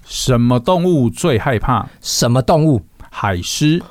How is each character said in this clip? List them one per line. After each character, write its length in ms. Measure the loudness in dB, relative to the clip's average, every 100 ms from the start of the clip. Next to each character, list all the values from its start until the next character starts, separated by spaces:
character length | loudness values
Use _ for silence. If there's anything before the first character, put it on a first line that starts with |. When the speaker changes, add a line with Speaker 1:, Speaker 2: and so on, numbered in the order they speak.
| -14
Speaker 1:
什 340 | -6 0 2
么 180 | 2 0
动 240 | 0 0
物 260 | 2 2 0
最 300 | 0 0 0
害 200 | 0 -2
怕？ 300 | 0 -2 -4 -12
Speaker 2:
什 280 | -8 -2 0
么 120 | 0
动 220 | 2 2
物？ 180 | 2 0 -2 -18 -18
Speaker 1:
海 300 | -6 -4 -4
狮。 400 | -6 -2 0 0 -4